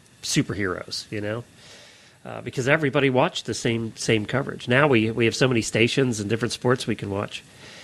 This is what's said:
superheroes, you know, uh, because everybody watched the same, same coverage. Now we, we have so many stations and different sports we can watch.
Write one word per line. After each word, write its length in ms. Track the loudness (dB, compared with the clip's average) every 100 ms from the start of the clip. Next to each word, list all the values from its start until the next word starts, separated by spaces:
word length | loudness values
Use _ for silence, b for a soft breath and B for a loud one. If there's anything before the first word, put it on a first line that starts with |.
| _ _
superheroes, 880 | -2 0 0 -2 -2 -4 -8 -12 -10
you 80 | -8
know, 240 | -6 -6 -10 B B B B B B B -14
uh, 160 | -12
because 260 | -8 -4 0
everybody 420 | 2 2 2 2
watched 380 | 4 2 -2 -8
the 80 | -4
same, 400 | -2 -2 -4 -4
same 320 | 0 0 0
coverage. 400 | -4 -4 -6 0
Now 200 | 4 6
we, 220 | 4 4
we 160 | 2 2
have 100 | 4
so 120 | 2
many 160 | 2
stations 560 | 2 2 4 4 0 0
and 100 | -2
different 220 | -2 -2
sports 340 | -2 0 0 -2
we 100 | -4
can 140 | -4
watch. 340 | -4 -6 -10 -18 B B B